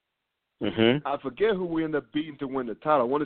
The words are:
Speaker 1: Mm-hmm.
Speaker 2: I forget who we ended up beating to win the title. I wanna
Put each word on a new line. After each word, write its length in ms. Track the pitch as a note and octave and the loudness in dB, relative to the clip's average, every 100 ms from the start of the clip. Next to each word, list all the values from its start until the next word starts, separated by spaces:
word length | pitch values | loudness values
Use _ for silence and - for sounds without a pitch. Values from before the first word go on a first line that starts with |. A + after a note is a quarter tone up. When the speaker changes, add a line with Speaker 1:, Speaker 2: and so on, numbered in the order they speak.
| _ _ _ _ _ - | _ _ _ _ _ -6
Speaker 1:
Mm-hmm. 420 | G#2 A2 A2+ C#3+ C3+ | -4 2 4 4 -2
Speaker 2:
I 120 | C#3 | -4
forget 360 | C3+ A#2+ G#3+ | -6 0 0
who 120 | F#3 F3+ | 0 -2
we 180 | D#3+ | -2
ended 180 | D#3+ D3 | -2 -4
up 100 | C3 | -4
beating 240 | D3+ D#3+ C#3 | -6 -6 -8
to 100 | C#3 | -6
win 200 | C3+ A#2+ | -4 -6
the 80 | G2+ | -6
title. 260 | D#3 D3 | 2 2
I 20 | |
wanna 220 | A#2+ D3 | 4 0